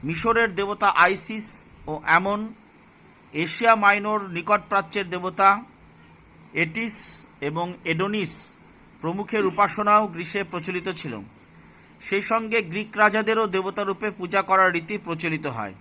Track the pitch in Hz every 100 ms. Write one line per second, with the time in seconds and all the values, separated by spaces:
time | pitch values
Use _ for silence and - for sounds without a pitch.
0 | 127 165 233 226 226 180 196 208 202 151
1 | 175 190 - 220 208 - - - - 156
2 | - 165 190 208 220 214 - - - _
3 | - - - 147 165 - 233 220 208 202
4 | 208 214 196 170 165 208 - 202 196 208
5 | 185 180 180 180 196 202 240 - - -
6 | - - - - - 156 165 160 233 -
7 | - - - - 143 160 175 180 - 160
8 | 196 214 170 - - - - - - -
9 | 165 180 196 220 196 170 202 - 208 208
10 | 214 165 170 202 180 180 165 180 180 170
11 | 160 113 104 - - - - - - -
12 | - 196 202 226 220 226 180 175 214 196
13 | 214 214 214 220 214 185 190 202 196 190
14 | 214 185 180 196 190 190 185 170 165 208
15 | 170 165 170 160 147 117 104 95